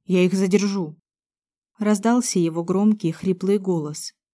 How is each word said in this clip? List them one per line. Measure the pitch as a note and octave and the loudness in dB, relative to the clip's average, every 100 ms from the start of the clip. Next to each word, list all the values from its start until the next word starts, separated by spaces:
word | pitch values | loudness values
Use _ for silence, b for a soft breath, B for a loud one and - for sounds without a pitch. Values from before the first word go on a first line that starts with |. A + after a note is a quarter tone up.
я | - F3+ | -2 2
их | F#3 | 2
задержу!» | F#3+ G3 G3 G3+ G3 D#3+ D#3 _ _ _ _ _ _ _ _ | 2 2 2 0 -4 -6 -10 _ _ _ _ _ _ _ _
Раздался | G#3 G#3 A3+ B3 A#3+ F#3 | 0 2 2 0 0 0
его | E3 E3 | 0 -2
громкий, | E3+ F#3 G#3+ G#3+ E3 | -2 2 2 2 -2
хриплый | D#3+ F3+ F#3 F#3 G3+ | -2 -2 -2 0 0
голос, | F#3+ E3+ D3 D3+ - - _ | 0 -2 -4 -8 -14 -18 _